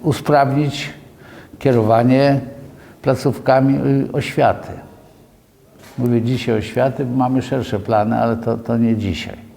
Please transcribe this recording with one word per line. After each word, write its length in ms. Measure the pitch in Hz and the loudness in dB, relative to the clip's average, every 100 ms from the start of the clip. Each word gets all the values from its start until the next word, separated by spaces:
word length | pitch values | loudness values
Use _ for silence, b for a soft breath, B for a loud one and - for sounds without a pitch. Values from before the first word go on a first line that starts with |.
usprawnić 880 | - 139 - 147 139 135 147 - - - - B B B B - | 0 -2 2 2 4 2 -2 -4 -10 -14 -20 B B B B -4
kierowanie 800 | 139 120 110 113 120 131 139 139 123 - - B B B | 2 2 4 4 4 4 4 2 -2 -16 -18 B B B
placówkami, 720 | 143 127 143 - - 131 135 139 | -2 0 0 -2 2 4 4 2
y, 360 | 135 139 135 | 2 0 0
oświaty. 600 | - 120 - 120 - - 90 - - - - - _ _ _ _ - - - | -4 -4 0 2 0 -8 -16 -18 -20 -20 -20 -20 _ _ _ _ -20 -18 -4
Mówię 240 | 123 120 | 0 0
dzisiaj 360 | 117 127 - 110 | 0 -2 0 -2
oświaty, 480 | - - 131 131 131 | -2 -2 -2 -2 -4
bo 120 | 131 | -2
mamy 240 | 123 131 | 0 0
szersze 380 | 123 135 107 104 | -2 -4 -4 -6
plany, 360 | 98 110 107 113 | 0 0 0 0
ale 220 | 117 113 | 0 -2
to, 200 | 117 117 | -2 -4
to 200 | 113 117 | -2 0
nie 180 | 113 110 | 0 0
dzisiaj. 420 | 98 82 - - - | -2 -6 -10 -14 -20